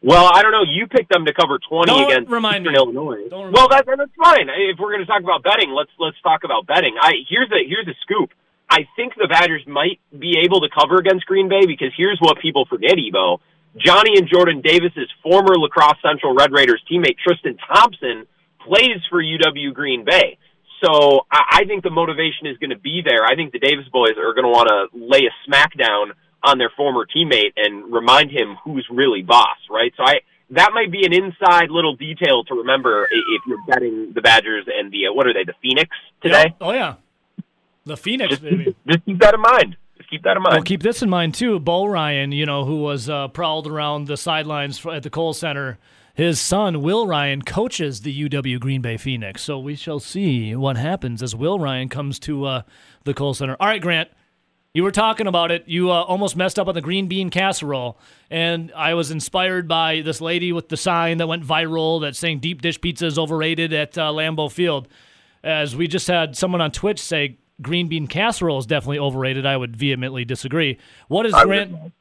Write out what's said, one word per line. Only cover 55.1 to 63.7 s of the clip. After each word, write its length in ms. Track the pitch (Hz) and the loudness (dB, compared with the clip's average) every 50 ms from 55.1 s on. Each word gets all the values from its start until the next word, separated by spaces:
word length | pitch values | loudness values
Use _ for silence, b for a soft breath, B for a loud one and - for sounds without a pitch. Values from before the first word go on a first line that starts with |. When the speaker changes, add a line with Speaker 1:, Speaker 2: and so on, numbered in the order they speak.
| 220 214 226 | 0 -2 -4
Speaker 2:
about 260 | 196 180 175 170 165 | -2 0 0 0 0
it. 120 | 170 170 170 - | -2 -4 -6 -6
You, 220 | 165 175 180 180 | -4 -2 0 0
uh, 120 | 180 170 | 0 0
almost 340 | 175 180 185 190 202 190 - | -2 -2 -4 -4 -4 -4 -2
messed 240 | 160 185 190 - - | -2 -4 -2 -2 -4
up 80 | 196 180 | -4 -4
on 60 | 185 | -4
the 60 | 170 | -6
green 260 | 151 160 180 196 196 185 | -6 -6 -6 -6 -6 -4
bean 220 | 180 190 190 180 | -6 -6 -6 -4
casserole, 680 | - 180 190 196 185 - - 143 143 131 123 123 113 b b b b b b b | -4 -2 -2 -2 -2 -4 -6 -6 -6 -6 -6 -8 -12 b b b b b b b
and 440 | 151 165 165 170 170 170 165 170 - | -6 -4 -2 -2 -4 -4 -8 -12 -10
I 180 | 160 156 156 165 | -6 -4 -2 -2
was 160 | 170 165 139 | -2 -4 -4
inspired 600 | 160 156 - - _ 190 185 185 185 185 175 160 | -6 -10 -10 -6 _ -2 -2 -2 -2 -4 -4 -4
by 320 | 165 165 165 160 160 160 | -2 -2 -2 -2 -2 -4
this 180 | 156 156 156 156 | -6 -6 -8 -8
lady 320 | 160 165 170 175 175 180 | -6 -6 -6 -4 -4 -4
with 160 | 175 170 160 _ | -6 -6 -8 _
the 80 | 165 | -10
sign 440 | 151 - 190 175 170 170 165 165 165 | -6 -4 -4 -2 -2 -2 -2 -2 -4
that 80 | 170 160 | -4 -6
went 180 | 160 175 160 | -6 -8 -6
viral 560 | 131 160 156 165 160 160 165 160 160 165 165 | -4 -2 -2 -2 -2 -4 -4 -2 -2 -2 -2
that's 180 | 156 147 131 - | -4 -6 -8 -6
saying 200 | - 170 160 139 | -6 -6 -6 -6
deep 220 | 123 165 175 139 | -6 -8 -8 -6
dish 200 | 123 170 160 - | -6 -6 -6 -6
pizza 240 | - 175 170 - 170 | -6 -8 -6 -6 -6
is 120 | 165 147 151 | -6 -4 -4
overrated 540 | 165 147 160 160 156 160 165 156 165 160 | -4 -4 -4 -4 -4 -4 -4 -4 -4 -4